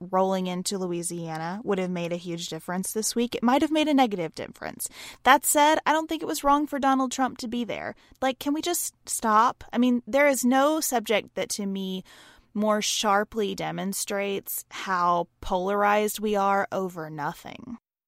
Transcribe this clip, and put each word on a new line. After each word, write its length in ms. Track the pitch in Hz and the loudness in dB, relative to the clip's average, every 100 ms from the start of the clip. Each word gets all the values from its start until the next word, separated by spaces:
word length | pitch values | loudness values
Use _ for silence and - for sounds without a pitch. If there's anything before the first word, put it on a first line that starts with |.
rolling 460 | 180 185 190 190 185 | -2 0 2 0 -2
into 320 | 180 185 202 | -4 -4 -4
Louisiana 840 | 185 170 165 175 165 160 165 196 | -2 -4 -4 -6 -6 -6 -6 -6
would 140 | 220 190 | -2 0
have 120 | 180 | 0
made 220 | 180 170 | -2 -2
a 40 | 175 | -4
huge 320 | 175 170 175 | -4 -8 -6
difference 440 | 160 - 180 190 | -8 -6 -4 -4
this 220 | 220 214 | -4 -2
week. 200 | 233 240 | 0 -2
It 80 | - | 0
might 200 | 233 277 | 2 2
have 80 | 302 | 2
made 160 | 311 302 | 2 4
a 80 | |
negative 400 | 277 247 190 160 | 4 4 2 -6
difference. 540 | - - - - - - - - - | -6 -12 -10 -12 -10 -12 -12 -18 0
That 200 | 254 285 | 6 6
said, 340 | - 302 294 311 - | 6 4 6 4 2
I 60 | |
don't 160 | 311 320 | 0 0
think 140 | 330 | -4
it 60 | 330 | -4
was 140 | 311 | -2
wrong 240 | 285 285 294 | 2 2 2
for 120 | 285 | 0
Donald 340 | 269 262 262 | 2 2 0
Trump 260 | - 254 - | -2 -4 -4
to 100 | 233 | -6
be 160 | 240 | -4
there. 300 | 220 78 87 - _ - | -4 -6 -8 -12 _ -4
Like, 160 | 262 254 | -2 -2
can 140 | 285 | -4
we 100 | 302 | -2
just 320 | 349 349 - _ - | -2 -2 -4 _ -8
stop? 560 | - 226 214 240 - - | -4 2 4 4 0 -4
I 60 | 233 | 2
mean, 240 | 247 240 214 | 2 2 0
there 200 | 269 285 | 4 4
is 180 | 262 | 4
no 360 | 240 262 277 311 | 4 4 4 2
subject 540 | - 240 214 202 - | 0 -2 0 0 0
that 160 | - 170 | -6 -6
to 160 | - 196 | -4 -4
me 380 | 196 190 185 - - - - _ | -4 -4 -8 -10 -20 -20 -20 _
more 280 | 208 214 214 | -2 0 2
sharply 720 | 208 - 220 202 214 226 202 | 0 0 2 2 2 -2 -4
demonstrates 1080 | 185 160 170 185 196 - 202 202 196 - - - | -2 -6 -4 -4 -4 -4 -4 -2 -4 -6 -10 -10
how 580 | - 202 185 175 175 170 - | -10 -2 0 2 2 -2 -8
polarized 800 | - 185 185 202 208 208 214 - | -2 -2 0 2 4 4 0 -2
we 180 | 214 202 | -2 2
are 300 | 196 196 196 | 2 2 0
over 380 | - 185 175 156 | -4 -4 -8 -10
nothing. 680 | 156 147 175 - - - 233 _ _ | -6 -6 -8 -14 -16 -14 -16 _ _